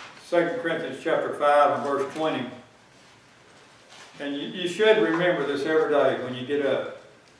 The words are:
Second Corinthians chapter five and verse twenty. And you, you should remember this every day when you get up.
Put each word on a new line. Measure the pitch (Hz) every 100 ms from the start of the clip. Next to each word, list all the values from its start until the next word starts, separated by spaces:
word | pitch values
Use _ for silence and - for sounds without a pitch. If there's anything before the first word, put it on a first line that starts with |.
| - -
Second | - 175 165 -
Corinthians | 165 - 139 135
chapter | 165 151 -
five | - 147 147 143 120
and | 143
verse | 135 135
twenty. | 151 156 131 120 - - _ _ - - - _ _ - - - - - - - -
And | 143
you, | 143 170
you | 185 175
should | 190 220 220
remember | 160 165 180 147 139
this | 143
every | 151 156 147
day | 143 131 -
when | 123
you | 123
get | 127 143 139
up. | - - - - - - _